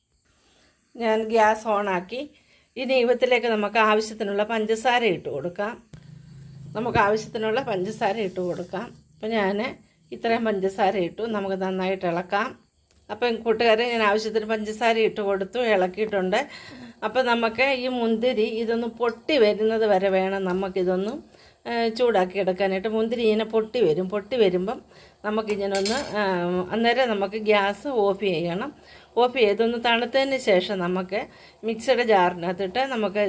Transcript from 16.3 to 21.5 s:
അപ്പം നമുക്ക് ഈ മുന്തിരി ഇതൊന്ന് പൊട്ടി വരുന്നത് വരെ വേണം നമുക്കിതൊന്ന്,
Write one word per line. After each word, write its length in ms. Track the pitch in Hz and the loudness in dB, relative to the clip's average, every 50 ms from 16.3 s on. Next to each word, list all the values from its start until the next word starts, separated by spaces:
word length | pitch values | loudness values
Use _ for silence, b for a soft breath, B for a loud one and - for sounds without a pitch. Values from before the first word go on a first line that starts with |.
| 196 233 285 294 B B B B 277 B B B B B 208 | 0 0 -2 -4 B B B B -20 B B B B B -6
അപ്പം 180 | 214 220 262 254 240 | -2 0 0 2 2
നമുക്ക് 340 | 233 233 226 226 226 226 262 277 269 247 247 | 2 2 0 0 0 0 2 2 0 0 -2
ഈ 40 | 254 254 247 | -2 -2 0
മുന്തിരി 460 | 233 226 226 220 233 254 247 214 214 240 226 220 | 0 0 0 2 0 0 2 2 0 0 0 -2
ഇതൊന്ന് 260 | 233 214 233 233 240 233 233 - | -2 -2 -2 -2 -2 -4 -4 -2
പൊട്ടി 360 | 240 233 226 - - - 311 277 220 | -2 -2 -2 -4 -2 0 2 4 4
വരുന്നത് 400 | 208 208 196 220 220 226 220 220 214 202 | 4 4 2 0 0 2 2 2 4 4
വരെ 160 | 185 196 196 190 190 | 4 4 2 2 2
വേണം 240 | 190 190 196 196 196 185 | 2 0 -2 -2 -2 -2
നമുക്കിതൊന്ന്, 640 | 180 190 196 190 185 190 180 180 185 185 196 214 269 320 - B B B B B | -2 -2 -4 -4 -2 -2 0 0 0 0 -2 -4 -6 -8 -12 B B B B B